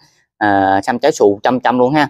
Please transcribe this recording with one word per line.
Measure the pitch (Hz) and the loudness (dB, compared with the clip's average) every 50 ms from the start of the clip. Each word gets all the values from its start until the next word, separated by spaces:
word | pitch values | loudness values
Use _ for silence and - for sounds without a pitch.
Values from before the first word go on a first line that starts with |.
| _ _ _ _ _ _ _ - | _ _ _ _ _ _ _ -4
à, | 107 104 101 98 98 95 98 98 98 | -2 0 0 2 2 0 0 -2 -2
sam | - 123 120 | -4 -4 -2
trái | - 143 156 | -2 -2 0
xù | - 120 104 101 101 - | 2 2 2 2 0 -2
trăm | 127 123 127 | -2 -2 -2
trăm | - 123 117 127 | -2 -2 0 0
luôn | 123 123 143 | 0 0 0
ha. | 156 147 127 | 0 0 -2